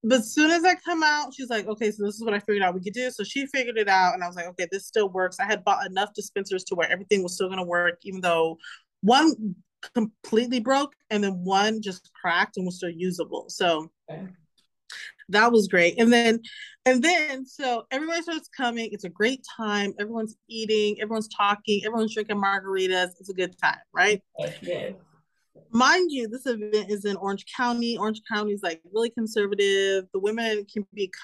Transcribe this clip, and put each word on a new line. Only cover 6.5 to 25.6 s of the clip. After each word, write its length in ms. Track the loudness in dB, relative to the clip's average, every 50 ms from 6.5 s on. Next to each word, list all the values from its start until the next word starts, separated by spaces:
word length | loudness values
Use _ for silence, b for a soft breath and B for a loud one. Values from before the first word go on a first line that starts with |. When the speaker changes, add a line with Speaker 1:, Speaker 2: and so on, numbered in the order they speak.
| -6 -6 -4
Speaker 1:
to 100 | -6 -2
where 140 | -2 0 -2
everything 320 | -2 -4 0 _ 0 0 0
was 120 | -2 -2
still 140 | -4 -4 -4
gonna 160 | -2 -6 -4
work, 340 | -2 0 2 2 0 0 _ _
even 180 | -12 -10 -4
though 360 | 0 0 2 2 2 0 -2 -8 B B B B B B _ _
one 540 | 4 4 6 6 6 4 4 2 -4 -8 -8 -8 _ _ _ _ -20 -6 _
completely 640 | -2 -2 -2 _ _ _ 0 0 0 2 2 -2 -2
broke, 340 | 0 2 2 2 0 -2 _ _ _ _
and 140 | -2 0 0
then 200 | 0 -2 -2 -2
one 360 | 2 2 4 4 2 0 -2
just 300 | -6 -8 -10 -10 _ _ _
cracked 440 | -6 -4 0 2 2 0 0 -2 -6
and 80 | -6
was 120 | -6 -6 -6
still 120 | -8 -8
usable. 600 | -6 -4 -4 -4 -2 -4 -6 -6 -6 -10 -10 -10
So 400 | -6 -2 0 2 2 0 -2 -8 _ _ _ -16
Speaker 2:
Okay. 180 | -14 -14 -14 -16 -18 _ _ _ _ _ _ _ _ _ _ _ B B B B B B B B
Speaker 1:
that 220 | 4 4 6 8
was 160 | 8 6 6 6
great. 280 | 4 6 4 4 4 6
And 120 | 6 8 8
then, 280 | 8 6 6 4 2 -2 B B B B B B B _
and 180 | 4 4 6 4
then, 420 | 4 4 4 2 -2 -4 -8 -10
so 400 | -14 -10 -6 -2 -2 -2 -2 -4 _
everybody 300 | -6 -4 -4 -4 -4 -6
starts 280 | -4 -6 -8 -8 -8 -12
coming. 400 | -8 -4 -2 -2 -2 -2 -6 -6
It's 120 | -8 -10 -10
a 60 | -12
great 360 | -4 0 0 0 0 -2 -10 -18 -10 -6
time. 360 | -4 -2 -2 0 -2 -2 -4 -6
Everyone's 360 | -8 -6 -4 -6 -6 -6 -8 _ _ _
eating, 540 | -8 -8 -2 0 2 2 2 0 -2 -4
everyone's 260 | -4 -4 -4 -4 -4 -6
talking, 540 | -2 0 2 2 2 0 _ -2 -2 0 0
everyone's 280 | -2 -2 -2 -2 -2 -2
drinking 240 | -4 -4 -4 -2 0
margaritas. 680 | 0 0 0 0 -2 -2 -2 0 0 2 2 0 0 -2 -4 _
It's 100 | -14 -12
a 40 | -4
good 240 | -4 -4 -4 -4 _
time, 200 | 0 0 0 0 _ _ _
right? 280 | 2 2 2 2 0 _ _ _ -8
Speaker 2:
Yes, 180 | -8 -8 -8 -10
yes. 320 | -8 -6 -6 -4 -6 -8 -10 -12 _ _ _ _ _ _ _ _ _ _ _ -20